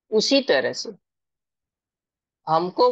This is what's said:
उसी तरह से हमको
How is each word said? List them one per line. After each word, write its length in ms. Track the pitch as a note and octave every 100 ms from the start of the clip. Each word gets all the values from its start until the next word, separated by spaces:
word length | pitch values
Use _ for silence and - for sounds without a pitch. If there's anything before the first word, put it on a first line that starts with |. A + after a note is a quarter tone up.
| -
उसी 300 | G#3+ G3+ C#4 C4
तरह 220 | C#3+ B2
से 180 | B2 - G3+ _ _ _ _ _ _ _ _ _ _ _ _ _ _ -
हमको 440 | D#3+ F3+ - B3